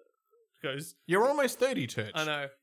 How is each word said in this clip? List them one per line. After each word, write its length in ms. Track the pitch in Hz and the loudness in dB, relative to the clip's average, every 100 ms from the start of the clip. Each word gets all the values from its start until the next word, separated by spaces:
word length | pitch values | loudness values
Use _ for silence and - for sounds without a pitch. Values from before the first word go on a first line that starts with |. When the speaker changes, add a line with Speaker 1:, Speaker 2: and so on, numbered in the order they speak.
| _ _ _ _ _ _ | _ _ _ _ _ _
Speaker 1:
goes, 340 | 147 139 160 - - | -6 -6 -8 -14 0
Speaker 2:
You're 200 | 180 254 | 4 4
almost 320 | 302 254 - | 4 0 0
thirty, 280 | 262 269 - | 0 0 -2
Turch. 240 | - 208 165 | -4 -4 -2
Speaker 1:
I 100 | 156 | -2
know. 240 | 147 139 - | -2 -6 -10